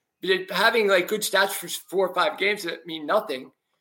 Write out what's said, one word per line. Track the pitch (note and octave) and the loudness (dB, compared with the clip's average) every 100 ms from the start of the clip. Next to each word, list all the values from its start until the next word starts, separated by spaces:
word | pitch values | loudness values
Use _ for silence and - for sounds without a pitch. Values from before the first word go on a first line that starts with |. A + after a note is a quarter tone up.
| _ _ | _ _
But | F3 | 0
it, | F#3+ F#3 | 0 0
having, | F#3 A3 A3+ G3+ | 2 4 4 4
like, | F#3+ F3+ | 4 2
good | G#3 | -2
stats | - F#3+ G3 | 0 2 2
for | - F3 | -2 -8
s-, | - | -10
four | - F3+ F3+ | -4 -2 0
or | |
five | F#3 D#3+ - | 0 0 0
games | G3 G#3 | -2 -2
that | E3+ - E3+ | -6 -10 -10
mean | D#3+ D3+ | -8 0
nothing, | G3+ - C3 C3 _ _ _ | 0 0 -6 -10 _ _ _